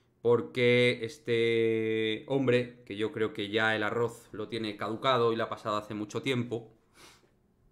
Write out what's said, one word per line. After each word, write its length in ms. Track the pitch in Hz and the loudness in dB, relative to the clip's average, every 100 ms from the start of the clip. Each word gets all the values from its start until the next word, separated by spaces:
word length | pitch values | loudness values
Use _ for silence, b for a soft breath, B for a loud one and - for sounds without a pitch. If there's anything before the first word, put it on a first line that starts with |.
| b _ | b _
porque 800 | 117 117 117 127 120 123 123 120 | 2 2 2 2 4 6 4 2
este 1200 | 113 - - 117 117 113 113 113 110 110 110 107 - | -4 -8 -2 2 4 4 2 2 0 0 0 -2 -2
hombre, 560 | 135 127 123 123 - - | 0 2 2 0 -10 -12
que 100 | 101 | -4
yo 160 | 107 | -4
creo 220 | 113 107 | -2 -2
que 160 | 107 101 | -2 -2
ya 260 | 110 110 107 | 0 2 2
el 60 | |
arroz 480 | 104 113 117 - - | 0 0 -2 -4 -16
lo 180 | 98 107 | -12 -8
tiene 280 | 113 107 101 | -6 -6 -6
caducado 560 | 104 110 135 123 117 | -6 -4 0 2 2
y 20 | 113 | 0
lo 100 | 110 | -2
ha 40 | |
pasado 280 | 107 113 104 | -4 -4 -4
hace 180 | - 104 | -4 -8
mucho 260 | 104 117 | -6 -6
tiempo, 500 | 135 123 120 117 - _ _ B B B B _ _ _ _ | -2 -2 -2 -6 -8 _ _ B B B B _ _ _ _